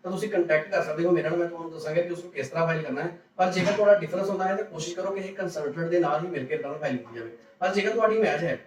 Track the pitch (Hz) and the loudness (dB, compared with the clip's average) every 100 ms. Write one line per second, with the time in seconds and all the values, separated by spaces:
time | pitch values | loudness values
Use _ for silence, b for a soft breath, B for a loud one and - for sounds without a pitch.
0 | 180 190 214 196 170 156 - - 147 156 | -4 -4 0 0 2 2 2 -2 -2 0
1 | 170 170 151 170 170 170 165 160 156 165 | 4 4 2 0 -2 -4 -10 -8 -2 0
2 | 175 170 - 143 131 165 165 156 123 135 | 0 -6 -8 -8 -4 0 0 0 -2 -4
3 | 175 - _ - 185 180 185 208 208 202 | -6 -8 _ 0 2 4 2 4 6 6
4 | - 185 196 185 185 196 - 156 170 175 | 4 -2 -2 0 0 -2 -4 -8 -8 -4
5 | 196 196 190 196 175 156 143 165 165 175 | -4 -4 -6 -6 -6 -4 -6 -4 0 2
6 | 151 151 180 147 127 156 143 151 147 123 | 4 0 -2 -6 -4 -4 -4 -4 -4 -4
7 | 117 117 - - B B 185 202 202 233 | -6 -12 -12 -14 B B 0 2 2 4
8 | 220 220 202 156 165 - | 4 4 2 2 -2 -4